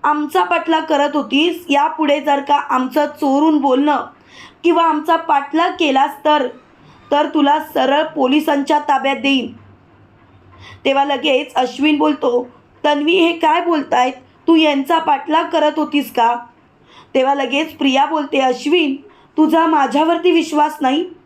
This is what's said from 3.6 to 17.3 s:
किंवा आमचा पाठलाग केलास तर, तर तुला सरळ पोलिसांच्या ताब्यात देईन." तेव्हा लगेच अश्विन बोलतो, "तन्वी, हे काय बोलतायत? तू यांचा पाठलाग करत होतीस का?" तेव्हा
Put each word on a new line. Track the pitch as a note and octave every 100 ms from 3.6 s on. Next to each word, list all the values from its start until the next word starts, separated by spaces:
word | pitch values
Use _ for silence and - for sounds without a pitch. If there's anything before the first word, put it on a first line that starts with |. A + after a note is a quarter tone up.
| C4+ B3+ D4 C4+ - - - - - _
किंवा | E4+ E4+
आमचा | E4 D4+ D#4 E4
पाठलाग | E4 C#4+ C#4 D#4 F4+
केलास | F4+ D#4 C4 D4+ -
तर, | D#4 D4+ B3 - _ _ - - -
तर | C#4+ D4+
तुला | D4+ C#4+ D4+ D4+
सरळ | - C4 C#4+ D#4
पोलिसांच्या | D#4 B3+ D4 D#4 C#4+ C#4 D4+
ताब्यात | D4 C4+ C4+ C4
देईन." | C#4 C4+ A3+ - - - _ _ - _ _ - - - - -
तेव्हा | C4+ C4+
लगेच | C#4 C4+ D4 C4 D4
अश्विन | - B3+ B3 D4+ D4
बोलतो, | D4+ C#4 B3+ A#3+ B3 - _ _
"तन्वी, | D4 C#4+ D4
हे | F#4 E4
काय | E4 D#4+ E4
बोलतायत? | F4 D#4+ C4 B3 B3+ C4 - _ -
तू |
यांचा | D#4+ D#4 C#4 C4+ E4
पाठलाग | E4 C#4+ - D#4+
करत | E4 E4 D4+ D#4
होतीस | D4 D4 C4
का?" | - D4+ A#3+ - _ _ _ _ - -
तेव्हा | C4+ C4